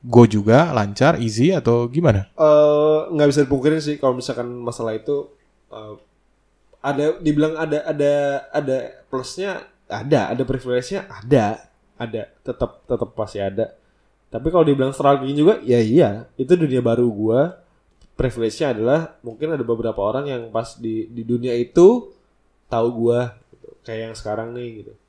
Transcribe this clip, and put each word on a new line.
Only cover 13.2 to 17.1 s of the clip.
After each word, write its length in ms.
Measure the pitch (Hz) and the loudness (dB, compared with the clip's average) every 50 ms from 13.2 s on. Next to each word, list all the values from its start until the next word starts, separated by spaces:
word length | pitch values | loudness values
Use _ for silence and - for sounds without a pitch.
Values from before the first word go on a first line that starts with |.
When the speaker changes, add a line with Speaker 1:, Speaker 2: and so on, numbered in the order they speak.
| - - - 101 | -8 -8 -6 -4
Speaker 2:
ada. 340 | 98 98 98 101 113 - - _ _ _ _ _ _ _ _ _ _ | -4 -4 -2 -4 -4 -6 -6 _ _ _ _ _ _ _ _ _ _
Tapi 200 | _ - 113 127 160 | _ -12 -6 -6 0
kalau 140 | 170 180 160 | 2 2 4
dibilang 280 | 143 143 135 131 135 | 4 4 2 0 -2
struggling 440 | 139 - 139 139 143 139 131 131 143 | -2 0 2 2 2 2 0 -4 -2
juga, 200 | 147 151 175 220 - | 2 4 4 4 2
ya 180 | - 117 123 120 | 2 2 2 2
iya, 320 | 113 107 117 160 165 107 101 107 117 - _ | 4 4 4 4 4 4 0 -4 -10 -16 _
itu 160 | - 135 131 | -8 0 0
dunia 300 | 180 180 165 143 127 127 | 2 2 2 0 0 0
baru 260 | 117 117 117 117 123 | 0 0 2 2 0
gua. 520 | 120 | 0